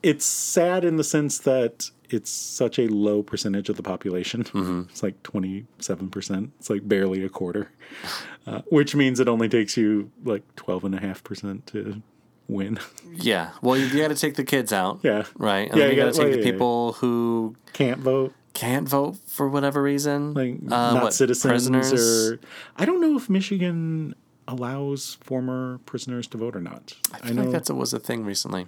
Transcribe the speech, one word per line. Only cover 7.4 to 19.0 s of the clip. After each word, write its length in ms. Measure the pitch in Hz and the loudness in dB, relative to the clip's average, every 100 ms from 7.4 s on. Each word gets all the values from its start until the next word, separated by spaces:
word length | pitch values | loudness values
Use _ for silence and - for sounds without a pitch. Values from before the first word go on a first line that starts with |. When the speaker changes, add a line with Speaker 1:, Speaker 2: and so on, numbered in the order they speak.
| 90 104 - _ - - - - - - - | -4 -4 -6 _ -20 -14 -10 -10 -12 -16 -10
Speaker 1:
uh, 160 | 107 - | -10 2
which 240 | 151 143 | 4 4
means 260 | 143 135 123 | 4 4 4
it 80 | 123 | 4
only 200 | 113 113 | 4 4
takes 280 | 117 104 - | 4 2 2
you, 340 | 107 107 101 - | 4 2 0 -8
like, 180 | 127 101 - - | -4 -4 -6 -12
twelve 280 | - 92 | -4 -4
and 100 | 98 | -2
a 60 | 95 | -4
half 220 | 98 90 | -4 -8
percent 440 | - 98 101 98 - | -10 -10 -8 -10 -8
to 340 | 107 104 104 - _ _ _ - | -8 -8 -10 -14 _ _ _ -6
win. 300 | 104 98 113 | -4 -4 -6
<laughs> 40 | - - 170 170 | -8 -18 -18 -4
Speaker 2:
Yeah. 300 | 120 98 82 - | 0 0 -2 -2
Well, 140 | 123 131 | 2 2
you, 100 | 135 | 2
you 140 | 139 | 2
gotta 140 | 156 | 0
take 220 | 147 156 143 | 0 -2 -2
the 80 | |
kids 280 | 131 139 113 | 0 0 2
out. 280 | 101 92 - | 0 0 0
Speaker 1:
Yeah. 220 | 135 104 101 - | 0 0 -2 -4
Speaker 2:
Right? 320 | 107 98 101 | 0 0 2
And 60 | 156 | 4
Speaker 1:
Yeah, 80 | 139 | 4
Speaker 2:
then 40 | |
you 20 | 139 | 4
Speaker 1:
you 40 | |
Speaker 2:
gotta 120 | 131 120 | 4 4
Speaker 1:
gotta, 80 | 147 | 2
Speaker 2:
take 20 | |
the 40 | 131 | 4
Speaker 1:
yeah, 60 | 110 | 2
yeah. 60 | |
Speaker 2:
people 400 | 95 123 120 120 | 2 2 2 0
who 640 | 117 123 120 117 117 113 117 - | 0 0 2 2 0 -2 -6 -20
Speaker 1:
Can't 260 | - 131 127 | -2 0 2
vote. 320 | 131 131 135 - _ | 2 2 0 -6 _
Speaker 2:
can't 340 | - 120 131 135 | -6 -2 -2 2
vote 280 | 139 | 0